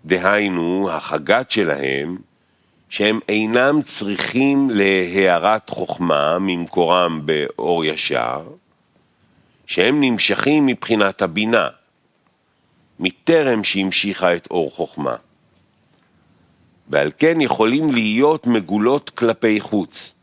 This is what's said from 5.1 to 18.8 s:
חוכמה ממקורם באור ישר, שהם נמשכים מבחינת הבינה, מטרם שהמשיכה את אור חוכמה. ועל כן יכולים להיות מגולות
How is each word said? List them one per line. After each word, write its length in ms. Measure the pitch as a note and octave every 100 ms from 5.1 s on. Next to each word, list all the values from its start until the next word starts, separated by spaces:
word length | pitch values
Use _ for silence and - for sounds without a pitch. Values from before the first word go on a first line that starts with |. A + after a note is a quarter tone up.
| F#2 F#2+ F2 F2+ A2 -
חוכמה 680 | - - - F2 D2 D2 E2+
ממקורם 840 | G2 F2+ E2+ - E2 F2+ F2 D#2+
באור 600 | D2 D2+ D2 - D2 E2+
ישר, 580 | D#2 D#2 - B1+ A#1 C2+ E2 - _ _ _ _ _ _ _ _ _ _ -
שהם 340 | - G2+ D3
נמשכים 680 | C3+ A2 - G2+ A2+ D3+ C#3
מבחינת 560 | A#2+ - A2+ G2+ -
הבינה, 460 | F#2+ E2 G#2+ A#2 D#2 - _ _ _ _ _ _ _ _ _ _ _ _
מטרם 640 | F#2 - - E3 C#3 A2+
שהמשיכה 720 | G2+ G2 F#2+ - G2+ F#2+ F#2 F2
את 140 | -
אור 200 | F2 D2+
חוכמה. 460 | - E2 - C#2 A#1 _ _ _ _ _ _ _ _ _ _ _ _ _ _ _ _ _
ועל 220 | - D2 -
כן 220 | D#3 E3
יכולים 500 | C3 - A2 C3+ D#3
להיות 560 | B2 G#2+ A2 C#3+ D#3 A#2+
מגולות 640 | A#2 E2+ G#2